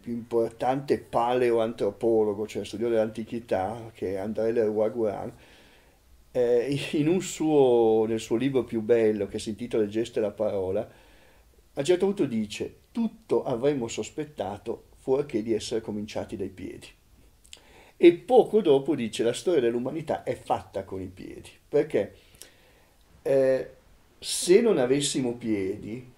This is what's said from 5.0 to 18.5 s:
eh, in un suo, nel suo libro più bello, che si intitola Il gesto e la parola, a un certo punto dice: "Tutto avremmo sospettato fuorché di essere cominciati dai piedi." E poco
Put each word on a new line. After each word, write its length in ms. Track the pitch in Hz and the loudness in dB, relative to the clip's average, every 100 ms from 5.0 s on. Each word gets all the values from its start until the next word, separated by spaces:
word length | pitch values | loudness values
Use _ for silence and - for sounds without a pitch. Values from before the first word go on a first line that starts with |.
| 110 95 101 - - - - - _ _ _ - _ | -4 -4 -10 -14 -20 -20 -20 -20 _ _ _ -20 _
eh, 500 | 131 120 120 117 143 143 | 0 4 4 2 -4 -2
in 160 | 160 147 | 0 2
un 140 | 185 | 0
suo, 840 | - - 156 151 131 120 113 110 110 | -2 -4 2 6 6 6 6 4 2
nel 120 | 113 | -2
suo 160 | - 117 | -2 -2
libro 280 | 135 131 | 0 0
più 180 | 110 117 | -2 -6
bello, 460 | 107 120 110 107 98 | 2 4 4 2 -4
che 120 | 107 | -6
si 100 | 113 | -8
intitola 320 | 104 120 120 | -8 -4 -2
Il 80 | 101 | 0
gesto 300 | 110 117 - | -2 -4 -2
e 20 | |
la 80 | 104 | -4
parola, 520 | - 107 101 92 101 | -2 -4 -2 -2 -4
a 960 | 120 - - - _ _ _ _ _ - | -6 -14 -20 -20 _ _ _ _ _ -6
un 40 | |
certo 220 | 143 180 196 | 0 2 2
punto 200 | 196 143 | 0 -2
dice: 500 | 113 104 - - - _ | -2 -4 -6 -10 -10 _
"Tutto 520 | - 226 - - 120 139 | -6 -6 -6 -2 -2 -2
avremmo 420 | 120 139 143 113 | -2 -2 -2 -4
sospettato 960 | - - - 151 - 98 98 - 107 - - | -6 -8 -8 -10 -8 -8 -8 -10 -12 -14 -14
fuorché 420 | - 135 147 110 | -2 -2 -2 -4
di 120 | 113 | -2
essere 280 | 107 - 113 | -4 -2 -6
cominciati 560 | 113 104 107 104 104 101 | -6 -10 -8 -8 -8 -8
dai 120 | 92 | -10
piedi." 380 | - 85 - - _ _ _ _ _ _ - _ - - _ | -10 -14 -16 -20 _ _ _ _ _ _ -20 _ -20 -20 _
E 160 | 175 | 6
poco 480 | 170 - 254 175 | 6 4 4 6